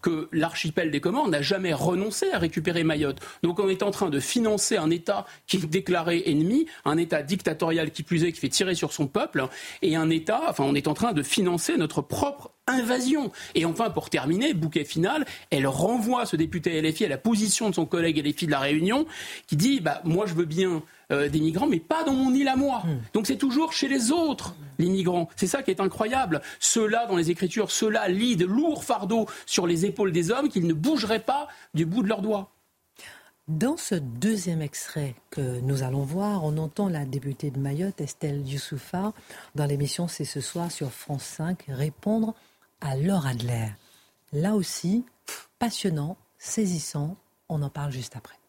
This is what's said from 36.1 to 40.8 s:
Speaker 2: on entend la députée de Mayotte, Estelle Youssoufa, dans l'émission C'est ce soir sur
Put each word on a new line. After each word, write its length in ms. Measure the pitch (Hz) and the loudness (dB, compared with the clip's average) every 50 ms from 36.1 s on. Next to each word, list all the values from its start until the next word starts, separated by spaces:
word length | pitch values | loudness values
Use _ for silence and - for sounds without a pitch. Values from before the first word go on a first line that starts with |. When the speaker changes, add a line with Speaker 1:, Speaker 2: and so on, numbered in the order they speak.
| 151 185 202 208 208 190 | -2 -2 0 0 0 0
Speaker 2:
on 140 | 160 151 151 156 | 0 0 0 -2
entend 300 | 160 156 - - 208 190 | -2 -4 -2 -2 -2 0
la 160 | 170 151 143 | 0 -2 -4
députée 480 | 131 131 143 131 139 135 - - 147 | -4 -4 -4 -4 -4 -6 -4 -6 -6
de 80 | 127 135 | -4 -2
Mayotte, 400 | 139 139 139 151 185 202 190 - | -2 -2 -2 -2 -2 -4 -4 -4
Estelle 420 | 156 143 - _ - 151 143 143 139 | -8 -8 -6 _ -4 -4 -4 -4 -4
Youssoufa, 680 | 131 139 139 - - 147 135 - - - 175 190 214 214 - - - - - - - _ | -4 -6 -6 -6 -6 -10 -10 -8 -6 -4 -4 -2 -4 -6 -8 -18 -20 -20 -20 -20 -10 _
dans 120 | 143 147 | -2 0
l'émission 420 | 143 143 139 143 139 - - 175 170 | 0 2 0 0 -2 -2 -2 -4 -4
C'est 160 | - - 147 | -4 -6 -6
ce 160 | - - 147 | -6 -4 -6
soir 320 | 127 - - 170 170 175 | -6 -6 -4 -4 -6 -4
sur 180 | - - | -4 -6